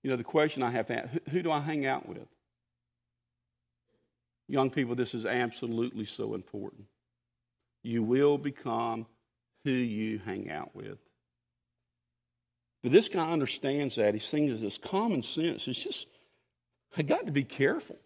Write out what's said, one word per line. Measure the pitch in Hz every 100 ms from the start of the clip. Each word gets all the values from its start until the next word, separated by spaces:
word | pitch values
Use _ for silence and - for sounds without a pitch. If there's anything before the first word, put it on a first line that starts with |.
You | 135
know, | 127
the |
question | 113 160 151 139
I | 123
have | 123 110
to | 113
ask, | -
who, | 156 -
who | 170
do | 170
I | 147
hang | 147 151 135
out | 135 -
with? | - - _ _ _ _ _ _ _ _ _ _ _ _ _ _ _ _ _ _ _ _ _ -
Young | 139 135
people, | 147 123 123
this | 120
is | 120 107
absolutely | 123 120 - 117 117 123 110 107
so | - 110
important. | 104 - 104 104 - 104 _ _ _ _ _ _ _ _ _
You | 123 117
will | 110 131 143 143
become | 147 135 135 113 117 113 113 _ _ _ _ _ 139
who |
you | 127 120 107 110 107
hang | 92 95 92
out | 78 - -
with. | 104 95 _ _ _ _ _ _ _ _ _ _ _ _ _ _ _ _ _ _
But | 127
this | 165 220
guy | 190 160
understands | 165 131 - 139 143 139 117
that. | 104
He | 107
sees | - 151 147 113
this | 107 -
common | - 190 233 160
sense. | - - 165 - -
It's | 127
just, | - - - _ _ _ _ _ _ _ _ -
I |
got | 151 415 226
to |
be | 143
careful. | 135 - 139 294 - -